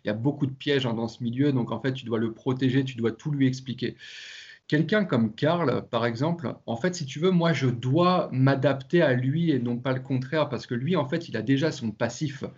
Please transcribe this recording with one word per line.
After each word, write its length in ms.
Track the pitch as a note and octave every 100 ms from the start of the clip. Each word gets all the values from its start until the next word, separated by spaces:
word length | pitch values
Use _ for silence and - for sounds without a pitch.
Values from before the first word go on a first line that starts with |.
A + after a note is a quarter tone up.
| G#2
il 20 |
y 40 |
a 20 |
beaucoup 340 | G#2+ C3 C#3 C#3+
de 60 |
pièges, 320 | - D3 C#3+ B2+
hein, 80 |
dans 160 | A2+ A#2
ce 120 | -
milieu, 300 | A#2+ B2 C#3+
donc 220 | C3 A2
en 80 | A2
fait 100 | C#3
tu 140 | C3 A2+
dois 120 | A2+
le 160 | A2+
protéger, 520 | - C3+ B2+ C3 C3 C3+
tu 100 | A#2
dois 160 | A2+
tout 200 | A2 D#3
lui 140 | C#3+ C3
expliquer. 520 | B2+ - A2+ A2+ - - - - - - - -
Quelqu'un 340 | D3+ D#3+ G#3+
comme 300 | G3+ C3 A2
Karl, 520 | - D3 F3 D3 A2 -
par 160 | A#2 A#2+
exemple, 480 | A2+ D3+ E3+ - - -
en 100 | A#2
fait, 160 | F3+
si 140 | F3+ C3
tu 120 | C#3+
veux, 120 | F#3
moi, 220 | F3 E3
je 120 | C3+ C3+
dois 640 | A2 B2+ D3+ F3 F3+ -
m'adapter 720 | B2+ C3+ C3+ C#3+ C3+ - F3
à 120 | D3+
lui 360 | B2 B2+ D#3+ E3+
et 80 | C3
non 200 | A#2+ A#2+
pas 160 | C3
le 60 | B2+
contraire, 480 | B2+ C3 C3 D#3+ C#3
parce 200 | A2+ -
que 80 | A#2+
lui, 200 | C#3 F3+
en 140 | C3+
fait, 180 | E3+ -
il 80 | A2
a 60 |
déjà 300 | A2+ C3+ D#3
son 180 | - A2+
passif. 540 | - A#2 - C#3+ - -